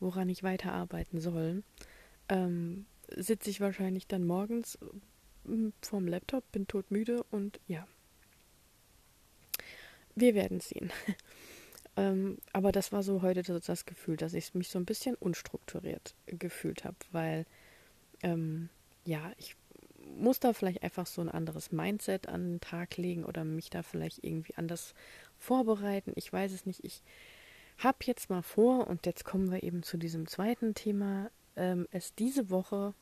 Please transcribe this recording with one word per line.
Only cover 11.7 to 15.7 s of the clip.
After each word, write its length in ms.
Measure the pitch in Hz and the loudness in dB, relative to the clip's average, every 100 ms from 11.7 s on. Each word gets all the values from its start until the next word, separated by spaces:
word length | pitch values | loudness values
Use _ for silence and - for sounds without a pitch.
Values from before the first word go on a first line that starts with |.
| - - - | -20 -6 0
Ähm, 400 | 196 190 190 - - | 2 2 0 -4 -2
aber 180 | 190 196 | 4 4
das 220 | 196 - | 4 2
war 100 | 202 | 0
so 180 | 196 196 | 2 4
heute 220 | 185 180 | 4 2
das, 220 | 180 170 - | 0 -2 -2
das 200 | 170 - | -4 -4
Gefühl, 300 | 170 - 156 | -8 -4 -2
dass 180 | 160 | -2
ich 200 | 175 - | -4 -4
mich 160 | 180 180 | -4 -2
so 100 | 185 | -2
ein 60 | 175 | -2
bisschen 280 | 220 262 | -2 -2
unstrukturiert 1000 | 240 185 165 - - - | -2 -2 -2 -6 -10 -8